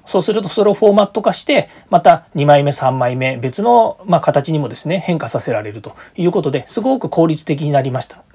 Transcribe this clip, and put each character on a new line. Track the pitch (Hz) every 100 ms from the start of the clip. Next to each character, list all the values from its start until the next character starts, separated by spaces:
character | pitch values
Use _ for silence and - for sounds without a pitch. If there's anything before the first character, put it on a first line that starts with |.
| -
そ | 190
う |
す | 170
る | 214
と | 202
そ | -
れ | 208
を |
フ | 202 214
ォ |
ー | 202
マ |
ッ | 202
ト | -
化 | 220
し | -
て、 | - 262 - - _
ま | 175
た | 180 127 -
二 | 147 147
枚 | 143
目、 | 143
三 | - 131 131
枚 | 123 127
目、 | 131 127
別 | 127 156
の、 | 226 240 220 - -
ま | 170
あ、 |
形 | - 147 135
に | 156
も | 127
で |
す | 98 -
ね、 | 185
変 | - 160
化 | 131
さ | 127
せ | -
ら | 110
れ | 107
る | 107
と | - - - -
い | 175
う |
こ | 185
と | 147
で、 | 131 -
す | 233
ご | 247 262
く | -
効 | - 165
率 | 156 -
的 | 143
に | 147
な | 143
り | 135
ま | 127
し | -
た | -
で | _